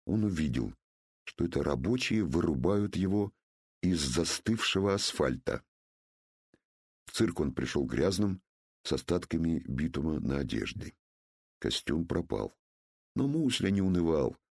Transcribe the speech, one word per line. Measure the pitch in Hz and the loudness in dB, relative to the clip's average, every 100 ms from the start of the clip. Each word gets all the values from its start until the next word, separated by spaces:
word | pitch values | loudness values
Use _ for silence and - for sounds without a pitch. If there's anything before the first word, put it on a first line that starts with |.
| - | -2
он | 110 107 | 0 0
увидел, | 82 76 60 52 - _ _ _ _ | 0 0 0 -4 -8 _ _ _ _
что | - - 85 | -12 -2 0
это | 78 | 0
рабочие | 76 67 82 127 - 110 87 | 0 0 0 0 0 0 2
вырубают | 80 85 67 76 101 104 - | 2 2 2 2 2 0 0
его | 95 104 101 - _ _ _ _ | 0 0 -2 -6 _ _ _ _
из | 90 87 | 0 2
застывшего | 69 64 82 - - 113 - 95 98 | 0 0 0 -2 -2 0 0 0 2
асфальта. | 98 - - 71 64 - - - _ _ _ _ _ _ _ _ _ _ _ _ _ - | 0 -2 0 0 0 -4 -6 -6 _ _ _ _ _ _ _ _ _ _ _ _ _ -8
В | |
цирк | - 113 - | 0 0 0
он | 73 | -2
пришёл | - 64 - 65 | -2 -2 -2 0
грязным, | 58 82 92 104 92 _ _ _ _ | 2 2 2 0 -2 _ _ _ _
с | - | -4
остатками | 67 - 87 - 80 82 82 - | -2 0 0 0 0 2 0 -2
битума | 65 78 67 78 78 | -2 -2 -2 -2 -2
на | - 69 | 0 0
одежде. | 65 53 50 - - - _ _ _ _ _ - | -2 -4 -4 -8 -12 -14 _ _ _ _ _ -6
Костюм | - - - 80 85 | -4 -2 -2 -2 0
пропал. | 90 - 52 50 - _ _ _ _ _ - | -2 -2 -4 -4 -10 _ _ _ _ _ -2
Но | 139 | 0
Мусля | 156 143 - 95 | 2 2 2 2
не | 98 | 2
унывал. | 95 90 82 78 62 - _ | 4 4 4 2 2 -2 _